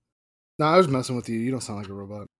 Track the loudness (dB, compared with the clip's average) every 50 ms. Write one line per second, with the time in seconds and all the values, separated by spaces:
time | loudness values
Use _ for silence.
0 | _ _ _ _ _ _ _ _ _ _ _ 0 2 6 6 6 6 6 4 -2
1 | -2 -2 -4 -6 -4 -4 -4 -2 -2 -2 -2 -4 -6 -8 -8 -10 -10 -10 -12 -12
2 | -12 -12 -12 -14 -14 -16 _